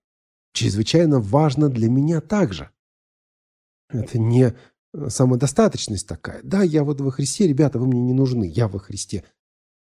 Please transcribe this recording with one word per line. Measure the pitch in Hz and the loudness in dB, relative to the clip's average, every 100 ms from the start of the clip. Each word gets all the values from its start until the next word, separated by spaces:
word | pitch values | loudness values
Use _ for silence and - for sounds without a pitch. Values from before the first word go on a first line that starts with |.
| _ _ _ _ _ | _ _ _ _ _
чрезвычайно | - 117 98 110 165 170 139 | -4 -2 -2 0 2 4 2
важно | 101 135 156 131 151 | 2 2 2 2 0
для | 120 113 | 2 2
меня | 127 147 165 | 2 0 -2
также. | 151 208 160 85 71 _ _ _ _ _ _ _ _ _ _ _ _ | -2 0 0 -2 -12 _ _ _ _ _ _ _ _ _ _ _ _
Это | 120 107 117 | -8 -4 -2
не, | 110 120 127 120 - _ _ | 2 4 2 0 -14 _ _
э, | - 139 | -12 -6
самодостаточность | - 127 127 139 - 208 - - 101 - | 0 2 2 0 2 2 0 -6 -8 -8
такая. | 82 - 92 | -12 -14 -14
«Да, | - 196 | -4 0
я | 185 156 | 2 2
вот | 143 139 | 0 -2
во | 139 | -4
Христе, | 131 139 - 196 | -4 -4 0 0
ребята, | 135 147 117 | 2 2 0
вы | 127 | 0
мне | 123 | 0
не | 123 | 0
нужны, | 127 135 123 | 2 0 0
я | 95 80 113 | -2 -2 -2
во | 98 | -4
Христе». | - 101 - 98 - _ _ _ _ _ | -12 -12 -10 -10 -10 _ _ _ _ _